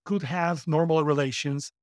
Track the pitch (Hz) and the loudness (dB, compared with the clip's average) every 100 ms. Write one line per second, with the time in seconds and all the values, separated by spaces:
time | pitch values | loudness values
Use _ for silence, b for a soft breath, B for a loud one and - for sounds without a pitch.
0 | - 202 135 175 170 160 170 156 170 160 | -4 -4 -2 -2 -2 -2 0 2 4 2
1 | 151 143 135 - 143 143 - - | 2 2 0 -2 -4 -4 -8 -16